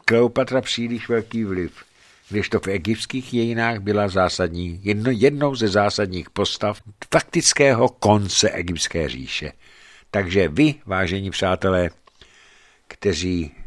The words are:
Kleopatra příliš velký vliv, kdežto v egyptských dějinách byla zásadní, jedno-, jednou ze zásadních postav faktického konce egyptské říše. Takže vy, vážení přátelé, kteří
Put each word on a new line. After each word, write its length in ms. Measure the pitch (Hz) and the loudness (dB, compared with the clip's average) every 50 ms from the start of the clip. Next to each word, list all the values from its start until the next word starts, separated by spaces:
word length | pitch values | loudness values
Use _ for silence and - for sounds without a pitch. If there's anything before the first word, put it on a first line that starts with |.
| _ | _
Kleopatra 560 | - 117 117 120 117 - 135 131 - 127 131 | 2 4 4 4 4 2 0 -2 0 0 -2
příliš 480 | 110 - - 117 117 117 120 113 - - | -2 -2 -6 -6 -4 -6 -6 -8 -4 -2
velký 340 | 120 113 104 - - 117 110 | -2 -2 -2 -4 -4 -4 -4
vliv, 280 | 98 95 90 87 80 - - - _ _ _ _ _ _ _ _ - | -2 -2 -4 -4 -6 -8 -14 -20 _ _ _ _ _ _ _ _ -4
kdežto 300 | 98 107 98 - - 101 | -4 -4 -2 0 -2 -2
v 80 | - 95 | -2 -2
egyptských 640 | 98 98 78 104 113 107 - - - 131 127 - | -4 -4 -2 -2 -2 -2 -4 -8 -8 -10 -8 -4
dějinách 480 | 123 120 113 117 117 113 117 117 117 104 | -2 0 0 0 0 -2 -2 -2 -2 -4
byla 280 | 98 104 104 101 104 98 | -2 0 0 2 2 2
zásadní, 720 | 90 95 92 87 - - 92 85 82 87 87 87 85 90 98 | 2 2 2 2 0 -2 -2 -2 -2 -4 -6 -6 -8 -6 -2
jedno-, 280 | 101 104 104 110 131 | -2 -2 0 0 0
jednou 440 | 127 104 113 143 147 143 147 143 135 | 2 4 4 2 4 2 -2 -2 0
ze 120 | 120 113 101 | 0 -2 2
zásadních 640 | 90 104 101 104 - - 107 92 92 90 80 - | 2 2 2 2 2 0 -2 -2 -4 -8 -10 -8
postav 520 | _ - 101 - - - - 104 104 - - 107 - _ - - - | _ -2 -2 -2 -2 -4 -4 -4 -4 -6 -12 -20 -20 _ -8 -2 0
faktického 760 | 165 - - - 170 151 - - - 143 139 127 113 123 123 | 0 0 0 -2 0 0 0 2 4 6 6 6 6 4 2
konce 600 | - _ - 104 104 104 101 95 - - - 98 | 0 _ 4 4 4 4 4 0 0 2 2 0
egyptské 600 | - - 87 85 87 80 - - - 85 78 67 | 0 0 -2 -2 -2 -2 -4 -4 -2 -2 -4 -2
říše. 420 | 62 64 65 64 - - 78 69 - - - - - - - - - - _ _ | -4 -8 -10 -8 -8 -8 -8 -10 -12 -14 -20 -20 -20 -20 -20 -20 -20 -20 _ _
Takže 360 | - 101 98 85 90 98 92 78 | -2 -2 -2 2 2 2 2 2
vy, 280 | 73 92 151 156 143 - - | 4 4 4 4 2 -2 -6
vážení 460 | 104 95 95 95 82 92 98 98 98 | -6 -2 -2 0 -2 -2 -4 -4 -6
přátelé, 580 | - - 98 92 92 - - 95 92 90 87 80 - _ _ _ _ _ - - _ _ - - _ _ _ _ _ _ _ _ | -4 -2 0 0 0 0 2 0 2 2 0 -2 -4 _ _ _ _ _ -20 -20 _ _ -20 -20 _ _ _ _ _ _ _ _
kteří 640 | - - - 101 87 76 90 92 90 87 82 73 - - - | -20 -4 -2 -2 0 0 -2 -2 -2 -2 -4 -6 -10 -14 -18